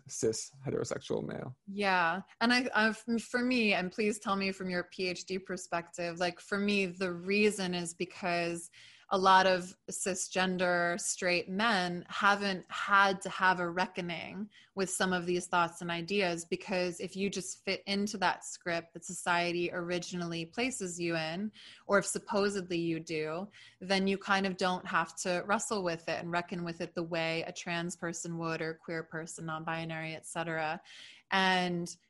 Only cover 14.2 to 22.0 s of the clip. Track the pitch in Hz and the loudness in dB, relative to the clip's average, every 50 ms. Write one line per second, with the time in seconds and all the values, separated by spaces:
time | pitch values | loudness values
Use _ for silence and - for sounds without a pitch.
14.2 | - - 170 185 214 208 _ - - _ - 190 190 180 - - 196 185 185 180 | -8 -8 -8 -10 -10 -10 _ -20 -20 _ -2 -2 -2 -2 0 0 2 2 2 0
15.2 | 170 175 180 175 175 - - 175 170 170 170 - 180 170 170 170 170 165 196 202 | 2 0 0 0 0 2 2 4 2 2 0 -6 -6 -4 -4 -4 -2 0 2 2
16.2 | 196 175 170 170 - - 196 180 - - 202 180 180 180 175 - 190 175 - 190 | 2 2 2 -2 -4 -4 -6 -6 -4 -2 0 0 0 0 -2 -4 -8 -8 -4 -2
17.2 | 196 202 196 190 180 - - - - 202 190 - - 196 202 202 202 208 - 196 | -2 -2 -2 -4 -6 -6 -10 -8 -4 -4 -4 -4 -2 -4 -2 -2 -2 -2 -2 2
18.2 | 185 175 - - - - - - - 175 170 170 165 - - 170 - - 180 - | 2 2 2 0 -6 -14 -14 -8 -4 -2 -2 -2 -4 -6 -14 -16 -12 -12 -10 -6
19.2 | - 185 175 175 175 175 170 175 175 170 - 180 175 170 180 175 170 - 185 180 | 0 2 2 2 2 2 0 0 -2 -2 -2 -4 -4 -2 -2 -2 -4 -4 -6 -6
20.2 | 175 170 170 165 165 165 - 240 240 262 262 - 202 180 170 175 170 170 170 165 | -4 -4 -4 -6 -6 -6 -4 -4 -2 -2 -2 -4 -6 -6 -6 -4 -2 -2 0 0
21.2 | 160 160 165 185 208 214 - - - - - - - - 202 196 | -2 -2 -4 -4 -6 -6 -8 -10 -20 -20 -20 -14 -2 4 4 4